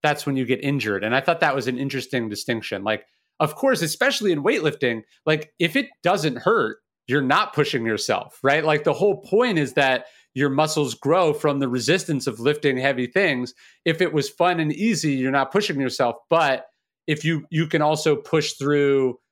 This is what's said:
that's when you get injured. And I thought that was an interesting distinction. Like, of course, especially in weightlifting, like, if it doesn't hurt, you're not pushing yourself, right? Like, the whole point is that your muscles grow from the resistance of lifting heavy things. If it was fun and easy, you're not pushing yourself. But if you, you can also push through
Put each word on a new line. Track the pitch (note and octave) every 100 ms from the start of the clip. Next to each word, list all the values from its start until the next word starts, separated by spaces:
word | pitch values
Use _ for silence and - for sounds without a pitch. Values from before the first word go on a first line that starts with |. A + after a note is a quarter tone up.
that's | D#3 D3 -
when | C3+
you | B2
get | B2+
injured. | C#3+ C#3 G#2+ G2
And | G#2+ B2+
I |
thought | C#3 E3
that | D#3 C#3
was | A#2+
an | B2
interesting | C3+ C3+ A#2+ C3 A2+
distinction. | G#2 - A2+ - G2
Like, | G2+ G#2+ - _ _ _
of | D#3 -
course, | C4+ A3+
especially | D#3+ - C4 - G#3
in | D#3+
weightlifting, | D3 B3+ D#3 - B2+ A2+ - _ -
like, | D#3 D#3 _
if | E3+ C4+
it | C#4+ _
doesn't | F3 F#3+ D#3 B2
hurt, | - A3 A2+ - _ _ -
you're | C3+
not | C3 D#3 G#3
pushing | - C#3+ B2+ A2+
yourself, | G#2+ - G2+ - -
right? | C3 D3
Like, | D#3 D3+
the | D3+
whole | C#3 G3+ G3
point | - G#3 B3 F3+
is | C#3+
that | - C3+ B2+ - _ _
your | - C#3
muscles | C3+ D#3 D#3 C#3+ A2+
grow | C3+ E3+ E3+
from | D3+ D#3 C#3
the | C3+
resistance | B2 A2+ F3+ - C#3+ C3
of | A2
lifting | A#2+ D3+ D3 B2+
heavy | C3+ B2+ B2
things. | F#3 G3 C3 B2 - - _
If | - D#3+
it | F3+
was | D3+ C#3
fun | - F3 F3
and | D#3
easy, | - G#3+ G3 D#3
you're | C3+ B2+
not | C#3 C3+
pushing | G3 G#3 D3
yourself. | C3 - B2 A2+ _
But | E3 D3+ C3 - _ _ _ -
if | D#3 D#3
you, | D#3+ D3
you | D#3+ D#3+
can | D#3+
also | D3+ D#3 D#3 D3
push | - D#3+ D3+
through | - C#3 D3 C#3+ C#3 C3 B2 _